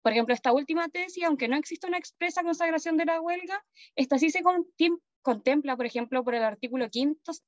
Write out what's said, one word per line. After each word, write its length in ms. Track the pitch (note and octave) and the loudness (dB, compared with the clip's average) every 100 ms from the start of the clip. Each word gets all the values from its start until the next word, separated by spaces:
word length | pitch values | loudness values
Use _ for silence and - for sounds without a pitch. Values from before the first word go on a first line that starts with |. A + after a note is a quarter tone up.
por 120 | A3+ | 4
ejemplo, 200 | A3+ A#3 | 2 2
esta 200 | A#3+ C4 | 2 4
última 360 | B3+ C#4 E4 E4+ | 2 2 -2 -2
tesis, 340 | F4 F4+ F4+ | -4 -8 -2
aunque 240 | E4+ C#4+ A#3+ | 0 0 0
no 80 | C#4 | -2
existe 320 | D4+ E4 F#4 | -2 -8 -6
una 100 | F4+ | -6
expresa 460 | - _ F4 F4+ | -6 _ -4 -2
consagración 520 | E4+ E4+ E4+ D#4+ E4 D#4+ | -2 0 0 0 0 0
de 100 | E4 | 2
la 140 | E4 | 0
huelga, 440 | E4 F4+ F4+ G4 _ _ - - | -2 -6 -6 -10 _ _ -12 -4
esta 200 | C4 C4+ | 0 2
sí 140 | D#4 | 2
se 140 | F4+ | 2
contim-, 560 | F4 F4+ E4+ _ E4 E4+ _ _ | 2 2 -2 _ 2 2 _ _
contempla, 560 | - A3 B3+ D4 C#4 B3 | -2 0 2 2 0 -4
por 100 | A#3 | -2
ejemplo, 360 | A#3+ A#3 B3+ | -4 -2 -2
por 140 | B3 A#3 | 0 0
el 80 | |
artículo 440 | A3 G#3 B3 B3+ A#3 | 0 -2 -6 -4 -2
quinto 420 | A#3 C#4+ D#4 - D#4 | 0 0 0 -8 -12